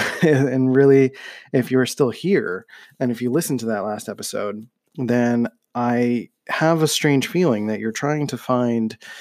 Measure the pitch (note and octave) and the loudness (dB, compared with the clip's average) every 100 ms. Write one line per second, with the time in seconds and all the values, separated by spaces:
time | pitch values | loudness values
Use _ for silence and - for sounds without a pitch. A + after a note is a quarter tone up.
0 | - - E3 C#3 C3+ C3 C3 C3 C#3 C3+ | -2 2 4 4 2 2 2 6 8 8
1 | C3 - - - - C3 A#2 C3 B2+ - | 4 0 -16 -20 -4 -2 0 0 0 0
2 | C3 G#2+ E3+ F#3 G#2 F#2 - - - - | -2 0 0 0 0 -6 -12 -20 -20 -6
3 | B2+ A#2 B2 C3 - C3 A2+ G#2+ G2 G#2+ | -4 -2 -2 -2 -2 -4 -4 -4 -4 -8
4 | - G#2 G#2+ G#2+ G2+ G#2+ A2+ _ _ - | -10 -10 -8 -6 -6 -8 -14 _ _ -6
5 | A#2+ A#2+ A#2+ A#2+ A#2 - _ A#2+ A#2+ A#2+ | -2 0 2 0 -2 -6 _ -6 -2 0
6 | A#2+ A#2+ F2 _ - - D#3+ E3 D#3 - | 0 -2 -6 _ -10 -2 0 2 0 0
7 | D3+ C#3 - E3+ F3 G#2+ G#2 G#2+ A2 A2 | 2 2 0 0 0 0 -2 -4 -6 -4
8 | C#3+ D3+ C#3+ B2 - B2 A#2+ A#2 A2 A2 | -4 -4 -4 -6 -2 0 0 0 -2 -6
9 | - - | -16 -20